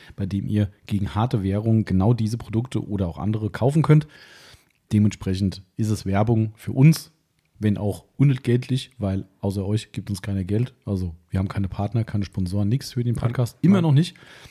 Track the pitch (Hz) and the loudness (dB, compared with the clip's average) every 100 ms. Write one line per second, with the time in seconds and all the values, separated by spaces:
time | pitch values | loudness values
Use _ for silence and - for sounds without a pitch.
0 | - - 95 98 - 104 98 - - 101 | -18 -10 -4 -4 -2 0 0 -4 -6 -4
1 | 92 101 123 113 95 101 113 110 104 95 | -2 -2 0 0 -2 -2 2 2 2 2
2 | 101 117 107 113 - 110 120 107 - 101 | 4 2 0 -4 -4 -4 -4 -8 -6 -4
3 | 87 - 101 107 107 - 123 156 147 151 | -4 -2 -4 -2 -4 0 2 2 6 6
4 | - - - - - - _ _ _ 107 | 4 -10 -20 -20 -20 -20 _ _ _ 2
5 | 104 - 95 95 98 95 - - 107 107 | 2 0 -4 -2 -2 -4 -14 -6 -4 -2
6 | 98 98 110 113 110 - - 131 151 160 | -2 0 2 2 0 -6 -6 4 6 6
7 | - _ _ _ _ _ 107 101 104 92 | -4 _ _ _ _ _ -2 0 -2 -6
8 | - - 143 131 - 123 123 127 - - | -12 2 2 4 2 0 0 -4 -4 -6
9 | 98 95 - _ 101 98 95 107 - - | -2 -2 -6 _ -4 -2 -2 -4 -4 -10
10 | 95 101 - 98 90 104 127 _ - 98 | -8 -8 -4 -4 -2 -2 -2 _ -6 -4
11 | 90 82 _ 95 95 101 98 - 104 120 | -4 -8 _ -4 -2 -4 -6 -4 -4 -2
12 | 107 104 95 - 90 101 101 131 - 123 | -2 -4 -6 -6 -4 -2 -2 -2 -4 -4
13 | 120 117 117 123 117 - 165 196 165 139 | -4 -2 -2 -2 -4 0 2 4 4 4
14 | 175 - - - - | 2 -6 -20 -20 -20